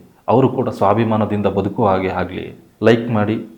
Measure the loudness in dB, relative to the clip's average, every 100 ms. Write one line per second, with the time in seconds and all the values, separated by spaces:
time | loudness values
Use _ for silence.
0 | -20 _ 0 2 2 0 -4 0 2 2
1 | 2 0 0 -2 -2 0 -2 0 0 0
2 | -2 -4 -6 -8 -12 -16 -18 0 2 2
3 | 2 -2 -2 -4 -6